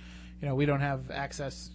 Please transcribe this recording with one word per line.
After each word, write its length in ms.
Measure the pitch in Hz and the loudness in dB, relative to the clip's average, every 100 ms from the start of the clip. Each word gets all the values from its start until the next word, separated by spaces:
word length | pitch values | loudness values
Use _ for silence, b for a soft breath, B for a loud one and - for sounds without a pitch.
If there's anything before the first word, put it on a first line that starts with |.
| B B B B | B B B B
you 80 | 143 | 0
know, 60 | |
we 140 | 135 147 | 4 6
don't 140 | 139 | 6
have 280 | 143 135 127 | 4 0 -2
access 600 | 139 139 - 135 - - | -4 -4 -4 -6 -6 -10